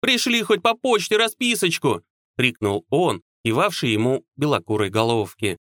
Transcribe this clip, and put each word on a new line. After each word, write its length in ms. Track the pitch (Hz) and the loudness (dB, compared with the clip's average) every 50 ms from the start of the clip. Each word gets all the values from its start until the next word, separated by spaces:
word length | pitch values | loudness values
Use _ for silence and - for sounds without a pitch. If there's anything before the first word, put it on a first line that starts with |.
"Пришли 420 | - - 254 240 - 254 240 233 | 2 0 0 0 0 0 0 0
хоть 200 | 208 - 214 202 | 2 0 0 0
по 120 | - 233 226 | 2 -2 -2
почте 440 | 233 - 262 233 208 170 - 214 208 | 0 0 0 0 0 0 0 0 0
расписочку!" 840 | 226 226 - _ 254 240 233 - 202 180 165 - - 143 104 85 _ _ _ _ _ _ _ - | 0 -2 -2 _ -2 -2 0 0 0 -2 -2 0 0 0 0 0 _ _ _ _ _ _ _ -2
крикнул 480 | 127 127 120 _ 107 101 101 104 - _ | -2 -2 -2 _ -2 -2 -2 -2 -4 _
он, 340 | 135 147 180 160 107 85 _ _ _ _ _ | 0 0 2 0 -2 -4 _ _ _ _ _
кивавший 460 | 113 110 131 180 208 170 - - 127 | -2 0 2 0 0 -2 -2 -2 0
ему 340 | 110 104 110 123 131 135 _ _ _ | 0 2 2 0 0 -2 _ _ _
белокурой 540 | - 139 147 143 98 - - 107 107 107 95 | -4 -2 0 0 -2 -2 -2 -2 -2 -2 0
головке. 680 | 95 110 113 117 117 113 104 95 - _ - 101 90 - | 0 0 0 2 0 -2 -2 -4 -6 _ -6 -6 -6 -6